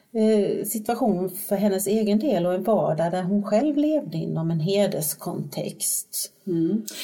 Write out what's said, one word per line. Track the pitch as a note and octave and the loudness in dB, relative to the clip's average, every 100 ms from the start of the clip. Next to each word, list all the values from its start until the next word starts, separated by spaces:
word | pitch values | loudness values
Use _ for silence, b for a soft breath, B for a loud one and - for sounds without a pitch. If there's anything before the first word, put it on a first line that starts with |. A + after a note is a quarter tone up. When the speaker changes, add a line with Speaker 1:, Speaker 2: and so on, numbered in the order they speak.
| B | B
Speaker 1:
eh, | A3+ A3 G#3+ G3 - | 2 4 4 2 0
situation | G#3 A3+ G#3+ A3+ A#3+ F3 F#3 | -4 -6 -4 0 2 2 -2
för | - - G3+ | -6 -4 0
hennes | G#3 F#3+ - | 2 2 0
egen | A3 G#3 G#3+ | 2 4 2
del | D4+ F#3 F3 | 2 2 2
och | |
en | F#3 | 0
vardag | G#3 G3+ D3+ D#3 E3+ | 2 2 2 0 0
där | F3+ | 0
hon | F3+ G3+ | 0 0
själv | G3+ G#3 D4+ C#4+ | 2 2 2 2
levde | D4+ D#4 D#3+ E3 | 2 0 -2 -6
inom | E3 D#3+ E3 | -4 -2 -2
en | E3 | 0
hederskontext. | E3 G3 G3 F3 D3+ - - - - - - - - - - - - _ F#3+ | 0 2 2 0 -6 -6 -8 -8 -8 -8 -8 -6 -6 -6 -6 -10 -10 _ -4
Speaker 2:
Mm. | E3+ E3 G#3+ G#3+ B | 0 0 0 -4 B